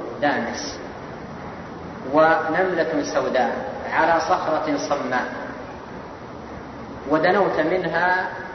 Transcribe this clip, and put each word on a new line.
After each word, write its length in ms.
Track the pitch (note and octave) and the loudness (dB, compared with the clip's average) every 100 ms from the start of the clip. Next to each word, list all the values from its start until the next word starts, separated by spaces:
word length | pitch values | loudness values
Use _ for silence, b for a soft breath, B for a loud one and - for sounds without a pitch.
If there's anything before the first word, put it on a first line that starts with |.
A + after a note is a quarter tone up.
| - - | -6 0
دامس 580 | C#3+ B2+ A2+ A#2 - - - - - - - - - - - - - - - | 2 2 -2 -4 -8 -8 -10 -12 -12 -12 -12 -12 -10 -10 -12 -12 -10 -10 2
ونملة 880 | D3 D#3+ D#3+ E3 D#3+ F#3 E3+ D#3+ D#3 | 6 6 6 2 2 2 2 2 0
سوداء 520 | C#3+ C#3 B2+ B2 A#2+ A#2 - - - | 0 0 2 2 2 0 -4 -6 -2
على 260 | C3+ D#3+ E3 | 2 4 4
صخرة 580 | D#3 F3+ - D#3 D#3 C#3+ | 4 2 2 0 0 -2
صماء 480 | - C#3 B2+ B2 A#2 - - - - - - - - - - - - - - - - - C#3 | 0 -2 0 -2 -2 -6 -8 -10 -10 -12 -12 -12 -12 -12 -12 -12 -12 -12 -12 -12 -12 -10 0
ودنوت 500 | D#3 E3+ G3+ F3+ D#3+ | 2 4 6 4 4
منها 680 | D#3 F#3 F3 E3 F3 F#3 F#3 - - | 2 2 2 2 4 2 0 -6 -8